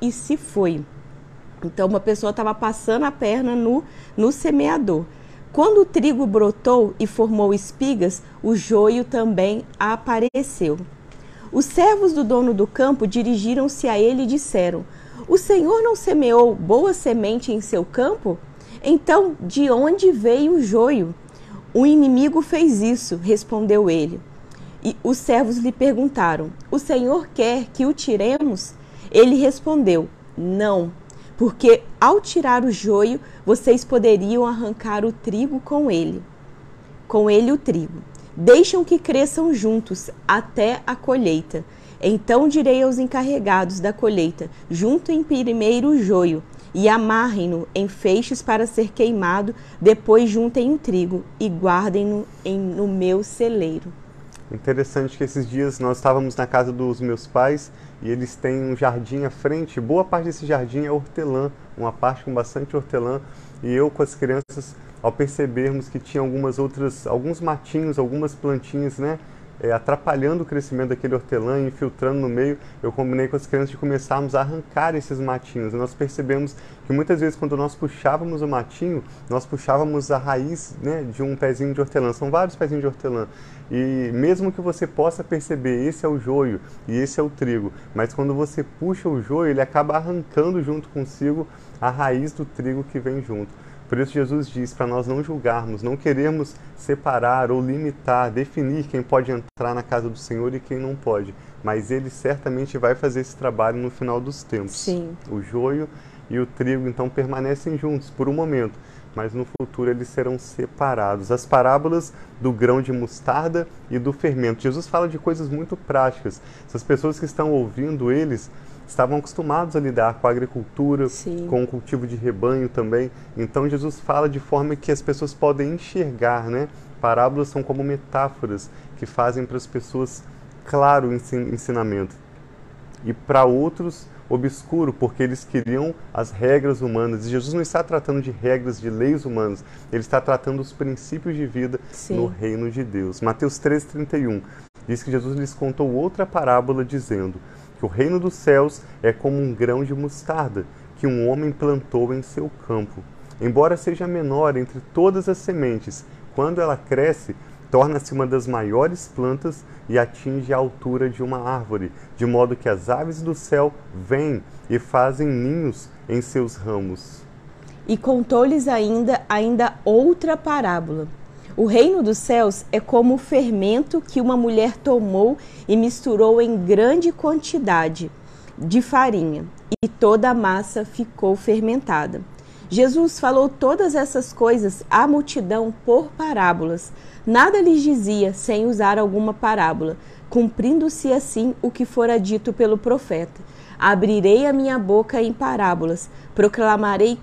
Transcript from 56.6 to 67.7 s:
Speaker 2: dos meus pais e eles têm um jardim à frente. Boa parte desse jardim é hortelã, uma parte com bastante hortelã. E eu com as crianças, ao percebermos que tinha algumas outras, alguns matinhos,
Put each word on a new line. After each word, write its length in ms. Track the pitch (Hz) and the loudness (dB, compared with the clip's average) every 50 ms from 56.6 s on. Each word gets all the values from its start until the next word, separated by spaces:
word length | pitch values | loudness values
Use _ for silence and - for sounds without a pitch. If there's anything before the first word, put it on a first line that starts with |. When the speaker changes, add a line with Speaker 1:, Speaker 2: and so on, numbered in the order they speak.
| 127 127 | 2 2
Speaker 2:
dos 300 | 123 123 127 127 120 117 | -2 -4 -2 -4 -4 -2
meus 240 | 127 123 117 113 - | -4 -4 -4 -4 -6
pais 440 | - - 123 127 139 151 143 - - - - - - - - | -2 0 2 2 2 2 -2 -6 -12 -20 -20 -20 -20 -16 -10
e 100 | 113 110 | -6 -6
eles 240 | 120 123 127 120 - | -4 -4 -6 -8 -8
têm 280 | - - 131 131 135 | -6 -4 -4 -2 -2
um 140 | 131 131 127 | -2 -4 -2
jardim 480 | 120 139 127 120 120 113 107 131 143 143 | 0 0 0 0 -2 -6 -6 -6 -4 -4
à 60 | 131 | -6
frente. 500 | - - - 143 151 160 165 156 - 127 | -4 -4 -4 -2 -2 -4 -6 -6 -8 -6
Boa 240 | 113 117 156 185 185 | -4 0 0 0 0
parte 200 | 190 185 170 165 | 0 -2 -4 -4
desse 220 | 170 151 - 151 | -4 -8 -6 -4
jardim 380 | 147 151 131 127 117 120 143 147 | -2 -2 -2 -2 -4 -4 -4 -4
é 60 | 143 | -2
hortelã, 600 | 147 147 139 - - 165 156 143 131 131 139 143 - - - - - | -2 -4 -4 -6 -8 -6 -4 -2 -2 -2 -2 -4 -6 -10 -18 -16 -10
uma 160 | - 113 113 | -6 -6 -6
parte 320 | - - 123 131 135 - - | -4 -2 -2 -2 -2 -4 -6
com 80 | 139 | -6
bastante 420 | 127 120 117 - - 139 143 143 - | -4 -4 -4 -4 -6 -8 -8 -6 -4
hortelã. 460 | 143 135 - - 123 117 123 131 139 139 - - - - - - - | -6 -4 -4 -2 -2 -2 -2 -4 -6 -8 -12 -18 -20 -20 -20 -16 -10
E 80 | - 120 123 | -4 -2 0
eu 160 | 131 147 147 | 2 2 2
com 120 | 147 - | 0 0
as 120 | 147 139 - | -2 -2 -2
crianças, 600 | - 143 127 131 139 139 - - 143 135 - - - - - - - | -4 -2 -2 -2 -2 -4 -8 -12 -16 -16 -16 -18 -20 -20 -20 -10 -4
ao 100 | - 117 | -4 -2
percebermos 800 | - - 147 139 - - 143 131 117 127 131 135 139 135 131 - | -2 -2 -2 -2 -2 -2 -4 -2 -2 -2 -2 -2 -2 -4 -6 -8
que 80 | - 127 | -10 -12
tinha 240 | - - - 143 | -10 -6 -4 -2
algumas 360 | 135 131 127 135 135 135 123 135 | -2 -2 -2 -2 -2 -2 -2 -2
outras, 480 | 139 135 135 135 139 131 135 - - | -4 -4 -4 -4 -4 -4 -4 -6 -6
alguns 360 | 113 117 127 127 160 165 160 | -4 -4 -2 -2 -4 -6 -4
matinhos, 560 | 170 160 151 139 - - | -4 -4 -4 -4 -6 -6